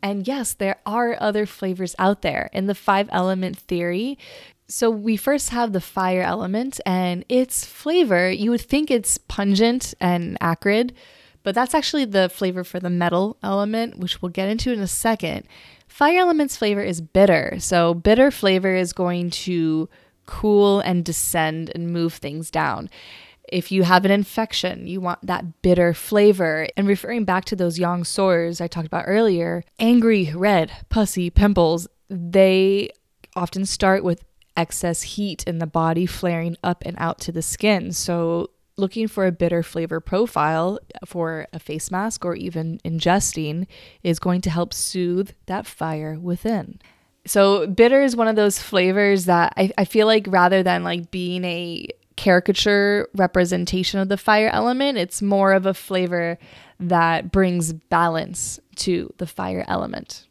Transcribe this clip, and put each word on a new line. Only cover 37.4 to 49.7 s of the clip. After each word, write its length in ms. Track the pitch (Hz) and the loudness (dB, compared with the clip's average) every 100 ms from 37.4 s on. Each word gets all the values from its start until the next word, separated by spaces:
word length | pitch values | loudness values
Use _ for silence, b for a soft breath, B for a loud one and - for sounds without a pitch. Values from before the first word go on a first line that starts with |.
skin. 520 | 160 - 208 202 170 | -6 -2 0 0 -2
So 560 | 170 - 170 165 170 175 _ _ - | -6 -4 -2 0 -2 -4 _ _ -6
looking 320 | 196 226 220 | -4 -2 -6
for 180 | - 190 | 0 0
a 60 | |
bitter 320 | 175 170 170 | 2 0 0
flavor 360 | 165 - 165 165 | -4 -6 -6 -6
profile 800 | - 190 233 - 151 160 170 208 - - - | -4 -2 0 0 0 0 -2 -4 -12 -20 -14
for 420 | 180 165 160 151 | -6 -6 -6 -10
a 60 | 160 | -14
face 300 | - 156 - | -10 -10 -6
mask 360 | 185 214 - 180 | -6 -6 -6 -6
or 100 | 170 | -6
even 440 | 180 165 160 165 | -6 -6 -6 -8
ingesting 840 | - 165 170 185 - - 156 156 185 B B B | -6 -2 2 2 2 -4 -6 -6 -8 B B B
is 160 | 180 165 | -2 -2
going 220 | - 180 | 0 0
to 80 | 180 | 0
help 240 | 165 170 | -2 -4
soothe 580 | - - 185 175 175 196 - - | -4 -6 -4 -2 -2 -4 -8 -10
that 200 | 190 214 | -8 -8
fire 520 | - 160 156 156 156 | -8 -6 -6 -6 -8
within. 600 | 175 175 220 220 - - b b b _ - | -6 -4 -2 -4 -6 -16 b b b _ -2
So 400 | 208 196 202 165 | 4 6 4 0
bitter 360 | 190 233 269 | 6 6 8
is 140 | 277 240 | 4 2
one 120 | 226 | 2
of 80 | 214 | 4
those 240 | 208 196 | 2 0
flavors 680 | - 202 180 190 202 196 180 | -2 2 2 4 4 2 4
that 280 | 175 170 - | 4 2 2
I, 140 | 190 | 0